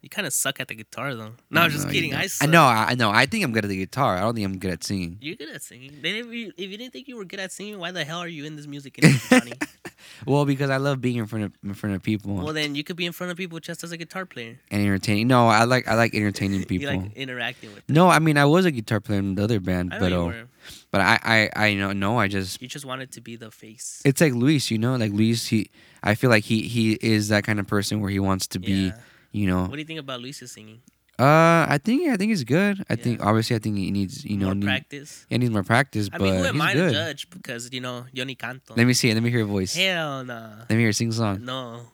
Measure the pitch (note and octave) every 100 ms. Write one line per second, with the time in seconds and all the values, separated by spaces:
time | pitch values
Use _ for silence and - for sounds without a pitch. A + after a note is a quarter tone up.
0 | - - F3 - C3+ - B2+ A2 A2 -
1 | C3+ A#2+ A2 A#2 _ D#3 E3+ D3 C#3+ -
2 | - C3+ - - D3 E3+ C#3+ A2 A2 B2
3 | A2+ G#2+ C3 A3 E3 A2 G2+ F#2+ F#2 -
4 | C3+ F2+ G#2 A#2 G2 F#2+ F#2 E2+ - G2
5 | E2+ F#2+ C#3 G#3 G#4 G3 - A#2 C3+ D3
6 | D#3 G#3 A#3+ A#3 G#3+ - F#3+ G3+ B3 B3+
7 | C4 A#3+ F#3 G3+ F#3+ - G3+ G#3 E3+ F3+
8 | C#3+ E3 F3 D#3+ D3 D3+ D3 C#3+ C3+ -
9 | D3 C3+ - B3+ B2 A#2+ - _ - _
10 | - - A#2 C#3 C#3+ C3+ C#3 C3+ C#3 C3+
11 | B2 A#2+ G#2 A2 G2+ _ G2 F#2+ G#2+ G2
12 | - G#2+ G2 G2 D3 D#3 D3+ C#3+ D3+ E3+
13 | E3+ E3+ F3+ F3 F#3 E3 - E3+ E3+ E3+
14 | E3 F#3+ F3+ - A#2 A#2+ _ G#2 G2+ F#2+
15 | - G#2 A#2 B2+ A#2 G#2+ A#2 B2+ - A2+
16 | A2+ - G#2 G2 G2 G2 F#2 F#2+ C#3 C#3
17 | F#2+ G#2+ C3+ B2 A#2+ B2+ A2+ G2+ - C#3
18 | F3+ E3 D#3+ D3 C#3+ E3+ F#3 C3 G#2+ G#2+
19 | - G2+ G2 F#2+ G#2 A2+ F#2 F#2 F2+ E2+
20 | F2+ F2+ E2+ E2+ A#2 _ - - _ G2+
21 | F#2+ A2 - A2 G#2+ - G#2+ G2+ G2 G2
22 | G2 A#2+ G2+ G2 F#2 - B2 D3+ C3+ B2+
23 | B2+ - A#2 A2+ A2 - A2 A2 - -
24 | D3 C3 E3 A#2+ C3 D3+ - A2+ A#2+ C3
25 | A2 G2+ A2+ A2+ - A2 F#2+ _ _ _
26 | - G#2+ C3 A2 G#2+ A2 F#2 A#2 A2 G#2+
27 | A2+ A2 G#2 G#2+ G#2 G#2+ F#2+ G#2 G2+ G#2+
28 | G2+ G2 F#2+ F#2+ - F#2 F2+ G2 F#2+ -
29 | - _ _ G#2 G2 F#2 G#2 C#3+ D#3 D#3+
30 | C3+ B2+ B2 D3 B2 - G#2+ A2 _ _
31 | _ - C3 D#3 E3 E3 D#3 C#3+ - C4
32 | F4 G#3+ G#3 G#3 A2+ D3+ G3+ G3 - A2+
33 | B2 A#2 G2+ A2 A2+ A2+ A2 G#2 F2+ G2
34 | F#2 - - G2+ F#2+ G2 G2+ C3 - C#3+
35 | B2+ - _ C3 B2 G#2+ F2+ A#2 C#3+ A2
36 | G2+ - F#2+ F#2 F2+ D3 - G3 F3+ A#2
37 | E3 C#3+ - - - A#2+ A#2+ B2+ B2+ B2
38 | B2+ C3 B2+ B2+ A#2 B2+ _ A2+ A#2+ B2
39 | B2 A2 A#2 A#2+ G#2+ G2+ F#2+ E3 F#3+ F3
40 | D#3 C3+ B2+ A#2 A2+ G#2+ A#2 A2 A#2 G2+
41 | A#2 A2+ A2 G2 B2 C3 B2 A#2 A#2+